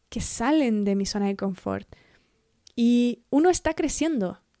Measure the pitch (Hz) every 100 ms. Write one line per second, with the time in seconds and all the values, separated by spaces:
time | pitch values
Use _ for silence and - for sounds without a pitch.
0 | _ 220 - - 233 311 254 214 202 196
1 | 196 214 202 196 196 180 - 202 - -
2 | _ _ _ _ _ _ _ - 233 240
3 | 240 - _ 277 349 349 311 320 294 -
4 | 311 285 180 - _ _